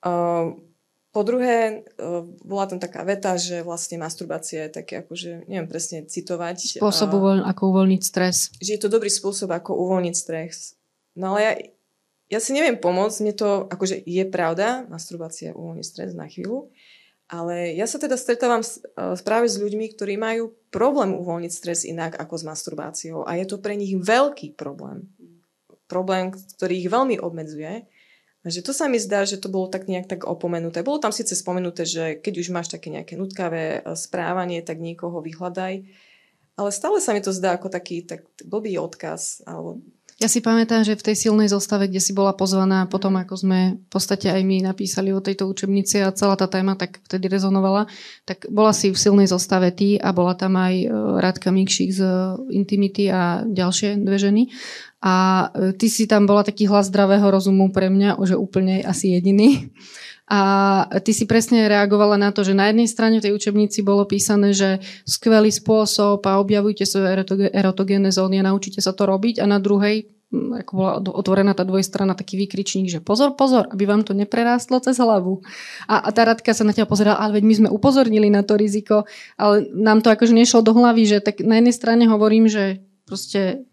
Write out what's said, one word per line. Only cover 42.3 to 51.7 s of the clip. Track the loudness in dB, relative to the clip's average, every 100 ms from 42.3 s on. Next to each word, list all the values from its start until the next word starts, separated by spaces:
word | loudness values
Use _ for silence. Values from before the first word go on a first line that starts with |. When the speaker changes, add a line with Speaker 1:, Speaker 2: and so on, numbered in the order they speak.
Speaker 2:
pozvaná, | 2 0 2 2 2 0
potom | -2 0 -2
ako | -2 -4
sme | 0 2 2 -2
v | _
podstate | -6 -2 -2 0
aj | 0 0
my | 0
napísali | -2 -4 -6 -4 -2
o | -2
tejto | -2 -4
učebnici | -4 -4 -2 0 0 0
a | 0 0
celá | 0 2
tá | 0
téma | 0 0 -2
tak | -6 -10
vtedy | _ -6 -2
rezonovala, | -2 0 2 2 0 -2 -8 -20 -20
tak | -12 -12 -6
bola | 0 2
si | 2 0 2
v |
silnej | 2 4 4
zostave | 2 0 2 2 2
ty | 0 0
a | 0 0
bola | 0
tam | 0 0 2
aj, | 2
e, | 0 -2 -2 -2 0
Radka | 0 0 0
Mikšík | 0 0